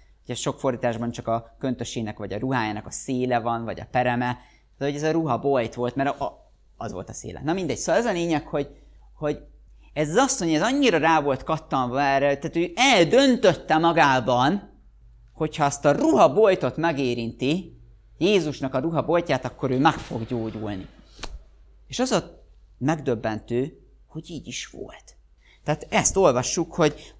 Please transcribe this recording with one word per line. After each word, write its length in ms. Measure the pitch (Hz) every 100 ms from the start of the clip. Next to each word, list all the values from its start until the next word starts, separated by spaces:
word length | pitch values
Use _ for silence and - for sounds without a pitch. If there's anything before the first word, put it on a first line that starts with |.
| - _
ugye 120 | -
sok 260 | 120 156 -
fordításban 500 | 135 120 123 110 120
csak 160 | 120 117
a 300 | 113 - -
köntösének, 600 | 135 123 113 127 110 107
vagy 140 | 101
a 60 | 101
ruhájának 480 | 131 131 107 104 -
a 40 |
széle 480 | - - 127 123 120
van, 260 | 117 117
vagy 160 | 113 92
a 60 | -
pereme, 480 | 127 123 120 123 120 - _ _ -
de 60 |
hogy 100 | 139
ez 80 | 143
a 80 | 156
ruha 280 | 165 160 117
bojt 360 | 143 135 113
volt, 200 | 120 120
mert 260 | 135 135 -
a, 40 |
a, 280 | 139 - _ _ _ -
az 160 | 113
volt 160 | 87 -
a 40 |
széle. 280 | - - -
Na 80 | 143
mindegy, 240 | 185 170 110
szóval 240 | - 175
ez 60 | 240
a 60 |
lényeg, 340 | 180 170 147 -
hogy, 220 | 151 143 - - - -
hogy 240 | - 151 151 - - - - -
ez 160 | 147 151
az 80 | 180
asszony, 380 | 262 - 170
ez 80 | 151
annyira 360 | 214 277 262 165
rá 220 | 156 160
volt 240 | 143 131
kattanva 580 | - - - 135 123 127
erre, 360 | 143 139 143 143
tehát 180 | 165 165
ő 160 | 175
eldöntötte 1040 | - 269 220 160 240 277 240 190 156 - 160
magában, 960 | 170 165 143 131 117 123 135 196 - - - - - - -
hogyha 320 | - 156 156
azt 200 | 143 -
a 80 | 147
ruha 400 | 147 320 262 165
bojtot 440 | 151 214 185 127 120
megérinti, 1000 | 165 139 131 120 113 - 127 175 170 - - - _ -
Jézusnak 560 | 175 202 151 139 135
a 40 | 131
ruha 260 | 160 160
bojtját, 400 | 123 170 170 131
akkor 260 | 123 - 131
ő 80 | 131
meg 140 | 156
fog 340 | - - 117 113
gyógyulni. 640 | 123 110 107 104 98 - - - - - - - _ - - -
És 120 | 135
az 120 | 254
a 320 | 180 - - - - - -
megdöbbentő, 1000 | 127 160 139 113 110 110 - 120 143 - - _ _
hogy 240 | 156 160
így 160 | 156 -
is 200 | 131 -
volt. 500 | - - - - - _ _ _ _
Tehát 220 | - 156 -
ezt 260 | 214 - 190
olvassuk, 580 | 180 123 123 - 165
hogy 400 | - 151 - -